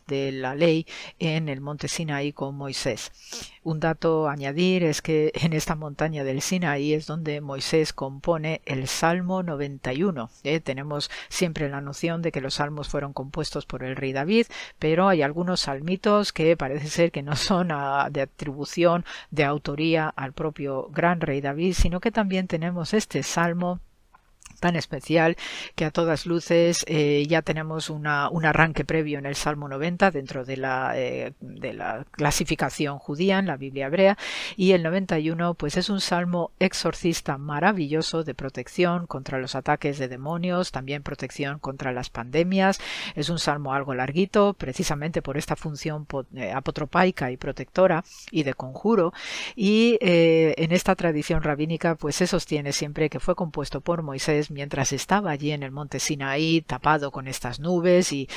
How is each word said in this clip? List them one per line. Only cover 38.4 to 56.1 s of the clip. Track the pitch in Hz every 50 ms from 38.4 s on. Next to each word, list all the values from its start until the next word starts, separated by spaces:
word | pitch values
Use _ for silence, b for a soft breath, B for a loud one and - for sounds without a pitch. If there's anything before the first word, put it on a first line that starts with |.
| 143 131 - 131 120 - - - 175 175 170 175 175
contra | - - 135 135 - 139 131
los | 127 123 -
ataques | 131 - - 151 - - 143 139 147
de | 135 123
demonios, | 127 123 135 151 170 170 175 180 175 180 180 -
también | - 131 131 135 143 147
protección | 143 - 143 - 139 127 - - 143 139 143 147
contra | - 139 135 135 143 135
las | 123 123 123 -
pandemias. | - 120 117 123 131 160 170 180 190 190 190 196 190 - B B B B B B B
Es | 160 147 156
un | 175 160
salmo | - 156 143 147 143 135 135
algo | 143 135 139 131
larguito, | 123 127 131 139 175 196 196 - 214 202 202 196
precisamente | - - 135 127 - 180 - 156 143 147 170 - 165
por | - 143 135
esta | 151 - - 151
función | - - 156 147 - - 156 151 151 147
po-, | - - 135 127 - -
eh, | 131 120 92
apotropaica | 110 135 - 170 - - 151 - - 175 185 185 - - 143 123
y | 127
protectora | - - 139 131 - 131 - - 180 185 185 170 160 - B B B B B
y | - 165
de | 143 135 127
conjuro, | - 135 131 131 - - 208 226 202 165 175 - B B B B B B B B
y, | - 196 202 214 220 226 240 233 -
eh, | 233 180 175 170 165 165 165 165 160 156 143 -
en | 160 160
esta | 180 185 - - 185
tradición | - 180 170 151 147 147 - 170 156
rabínica | 151 156 143 139 156 160 165 156 - 170 160
pues | - - 147 -
se | - 180
sostiene | 175 196 170 - - 160 147 143 143
siempre | 143 - 156 147 143 160 160 147
que | - 127
fue | - - 175
compuesto | - 180 156 - 156 139 - - 135
por | - - 170 165
Moisés | 160 143 135 131 - 160 151 147 151 -
mientras | 151 139 143 147 - 127 135 -
estaba | 139 131 - - 190 208 202 170
allí | 147 139 143 147
en | 151 143
el | 139 131
monte | 135 143 147 139 - 131
Sinaí, | - -